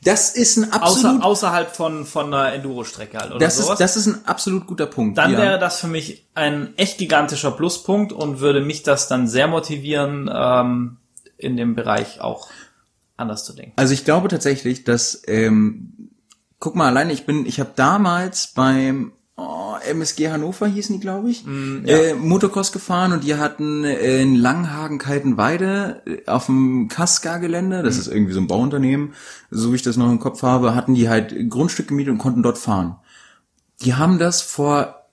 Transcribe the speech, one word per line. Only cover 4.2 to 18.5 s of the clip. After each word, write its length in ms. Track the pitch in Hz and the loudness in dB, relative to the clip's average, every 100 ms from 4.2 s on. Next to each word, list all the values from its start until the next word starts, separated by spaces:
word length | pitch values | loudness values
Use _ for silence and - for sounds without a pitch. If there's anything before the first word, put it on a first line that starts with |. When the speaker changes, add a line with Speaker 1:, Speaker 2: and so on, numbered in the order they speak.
| - | -4
Speaker 1:
absolut 420 | 180 - 190 185 | -4 -2 -4 -4
guter 180 | 175 147 | -6 -4
Punkt, 320 | - 110 101 | 0 0 2
Speaker 2:
Dann 140 | 151 | 4
Speaker 1:
ja. 60 | 226 | 4
Speaker 2:
wäre 220 | 202 190 | 4 2
das 200 | 180 - | 0 -2
für 80 | 170 | -4
mich 400 | 160 151 147 _ - | -6 -8 -14 _ -2
ein 380 | 147 147 123 - | -2 -2 -6 -2
echt 200 | 196 - | -2 -2
gigantischer 540 | 175 156 147 143 143 | 2 2 2 -2 -4
Pluspunkt 600 | 120 165 - - 202 208 | -2 -4 -4 -2 0 0
und 300 | - 147 135 | -4 -6 0
würde 180 | 143 139 | 2 2
mich 240 | 143 151 | 0 -4
das 240 | - 139 - | 0 0 2
dann 220 | 127 120 | 0 0
sehr 180 | 120 147 | 2 2
motivieren, 800 | 165 160 147 139 147 143 143 139 | 0 -4 -8 -4 -2 -2 -4 -6
ähm, 680 | 120 127 127 123 123 120 120 _ - - _ | -2 2 2 2 0 -4 -8 _ -20 -20 _
in 180 | 135 123 | -6 -2
dem 180 | 120 | -2
Bereich 460 | 113 110 107 113 - | -2 0 0 -2 -6
auch 300 | - - - - - _ _ _ _ - | -8 -8 -14 -20 -20 _ _ _ _ -10
anders 300 | 117 107 - | -8 -8 -12
zu 80 | |
denken. 180 | - - - | -16 -12 -2
Speaker 1:
Also 160 | 131 | 0
ich 100 | 139 | 0
glaube 240 | - 160 185 | 2 2 2
tatsächlich, 560 | 175 139 135 123 127 | 0 0 -2 -2 -4
dass, 380 | - 120 - - - | 0 0 0 -6 -2
ähm, 840 | 107 113 107 107 - - - - _ _ _ _ _ | 0 4 4 4 0 -16 -20 -20 _ _ _ _ _
guck 160 | 160 175 | -6 2
mal, 120 | 147 | 2
alleine 260 | 127 165 | 4 0
ich 120 | 139 - | -4 -2
bin, 200 | 147 123 | -2 -2
ich 160 | 131 | -4
hab 160 | 135 - | -6 2
damals 680 | 135 196 196 175 185 - | 2 4 2 0 -2 -6
beim, 680 | - | -6